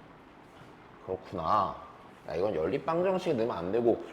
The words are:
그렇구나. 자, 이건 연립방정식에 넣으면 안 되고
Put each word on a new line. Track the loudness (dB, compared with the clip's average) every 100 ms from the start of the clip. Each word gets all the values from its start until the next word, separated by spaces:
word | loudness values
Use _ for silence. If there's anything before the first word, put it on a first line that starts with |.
| -20 -20 -20 -20 -20 -20 -20 -20 -20 -16 -8
그렇구나. | -8 -6 -4 2 4 2 -4 -14 -18 -20 -18 -8
자, | -2
이건 | 0
연립방정식에 | 2 0 0 -2 0 2 2 0 0
넣으면 | 0 -2
안 | 0
되고 | 2 4 2 -2